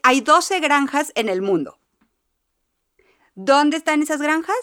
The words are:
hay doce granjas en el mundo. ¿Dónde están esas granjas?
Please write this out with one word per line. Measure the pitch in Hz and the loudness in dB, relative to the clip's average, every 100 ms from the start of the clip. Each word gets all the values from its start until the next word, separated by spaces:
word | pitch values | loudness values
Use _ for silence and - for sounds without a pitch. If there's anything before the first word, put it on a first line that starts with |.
hay | 254 262 | 0 2
doce | 247 330 - 381 | 4 2 2 -2
granjas | 302 285 277 285 302 - | 0 0 0 -2 -4 -4
en | 220 | -4
el | 185 | -2
mundo. | 196 175 131 - _ _ _ _ _ _ _ _ _ _ _ _ _ _ _ - | 0 -2 -2 -12 _ _ _ _ _ _ _ _ _ _ _ _ _ _ _ -8
¿Dónde | 190 277 294 311 | 0 2 2 0
están | 320 302 | -2 -2
esas | 302 302 | -2 -2
granjas? | 294 311 339 466 | -2 -2 -2 -6